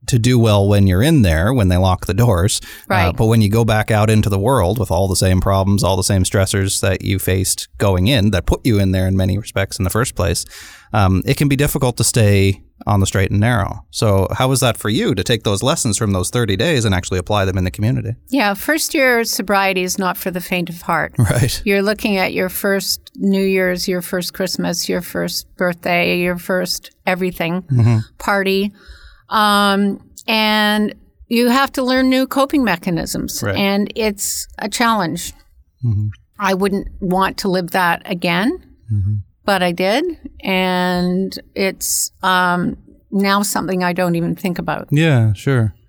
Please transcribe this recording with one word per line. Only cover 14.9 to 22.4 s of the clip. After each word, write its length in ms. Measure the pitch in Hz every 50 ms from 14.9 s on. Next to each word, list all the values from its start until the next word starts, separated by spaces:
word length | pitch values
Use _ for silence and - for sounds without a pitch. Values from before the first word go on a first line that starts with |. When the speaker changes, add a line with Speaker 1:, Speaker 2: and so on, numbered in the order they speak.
| 104 147 220 233 135
Speaker 1:
to 80 | 98 90
take 200 | - 123 107 -
those 200 | 117 101 95 -
lessons 340 | 127 151 - - 127 101 -
from 140 | 117 104
those 180 | 98 - 95 -
thirty 280 | - 123 120 107 104 95
days 260 | 120 170 170 131 107
and 80 | 110 98
actually 240 | 90 90 - - 92
apply 280 | 87 - 104 104 98
them 120 | 95 90 98
in 60 | 92
the 80 | 90
community? 440 | - - 104 110 131 127 110 107 113 - _ -
Speaker 2:
Yeah, 240 | - 277 302 311 -
first 380 | 202 - - 302 320 - - -
year 300 | 320 269 262 247 233 233
sobriety 600 | 226 - - 220 190 208 196 196 190 190 185 180
is 140 | 185 180 -
not 200 | 196 180 180 -
for 140 | - 190
the 100 | 180 180
faint 280 | 180 - - 180 175 165
of 120 | 170 170
heart. 340 | - - 170 160 147 156 - -
Speaker 1:
Right. 440 | 120 98 - - - 127 - - -
Speaker 2:
You're 160 | 214 196 202
looking 360 | 196 202 214 208 - 226 202 190
at 160 | 185 - -
your 160 | -